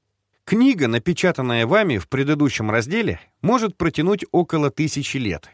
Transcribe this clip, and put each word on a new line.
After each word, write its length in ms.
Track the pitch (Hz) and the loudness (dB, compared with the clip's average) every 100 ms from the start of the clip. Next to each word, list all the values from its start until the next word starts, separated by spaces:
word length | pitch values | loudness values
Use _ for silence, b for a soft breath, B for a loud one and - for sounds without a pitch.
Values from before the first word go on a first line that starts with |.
| _ _ _ _ | _ _ _ _
Книга, 440 | - 214 262 208 123 | -2 2 4 4 2
напечатанная 760 | 113 175 - 185 165 127 117 117 | 0 0 0 0 0 0 0 2
вами 320 | 202 202 107 | 2 2 0
в 100 | - | -2
предыдущем 600 | 131 139 147 143 - 110 | -2 0 2 0 0 0
разделе, 500 | 113 117 220 190 85 - _ | 0 0 -2 -2 -4 -10 _
может 340 | 165 247 220 - | 0 0 -2 -2
протянуть 480 | 165 - 175 202 - | -2 0 0 -2 0
около 400 | 170 165 160 143 | 0 0 0 0
тысячи 480 | - 156 143 139 135 | 0 -4 -4 -6 -4
лет, 320 | 110 78 - | -4 -6 -10